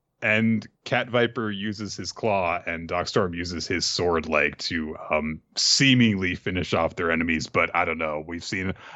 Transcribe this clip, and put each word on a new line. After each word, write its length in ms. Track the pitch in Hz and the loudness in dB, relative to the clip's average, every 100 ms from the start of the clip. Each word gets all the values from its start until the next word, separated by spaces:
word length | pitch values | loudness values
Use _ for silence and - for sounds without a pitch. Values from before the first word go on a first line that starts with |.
| _ _ | _ _
and 420 | 113 107 113 110 - _ | 2 4 4 2 -2 _
Cat 240 | - 127 120 | -2 -2 2
Viper 400 | 120 117 120 107 | 2 2 0 -4
uses 460 | 98 107 104 101 - | -4 -6 -6 -8 -8
his 160 | 92 | -10
claw, 500 | - 113 98 87 85 - | -4 0 2 0 -2 -4
and 200 | 82 82 | -6 -4
Dog 220 | 87 - | -2 0
Storm 260 | 120 95 | 0 0
uses 320 | 85 87 85 - | -2 -6 -6 -4
his 180 | 90 | -2
sword 440 | - - 87 82 80 | -2 0 2 0 2
leg 280 | 76 73 73 | 2 2 -2
to, 380 | - 85 78 78 - | -6 -4 -6 -8 -2
um, 300 | 78 78 78 _ - | -2 -2 -6 _ -2
seemingly 800 | - - 135 127 113 98 92 87 | 2 4 6 6 6 4 0 -4
finish 360 | - 92 82 | -4 -4 0
off 220 | 87 82 | 0 0
their 160 | - 85 | 0 0
enemies. 380 | 82 85 80 80 | 0 2 0 0
But 260 | 90 85 | 0 2
I 100 | 87 | 2
don't 140 | 87 80 | 0 -2
know. 240 | 78 76 | -4 -4
We've 200 | 78 85 | -6 -10
seen 300 | - 98 92 90 - | -6 -4 -4 -6 -10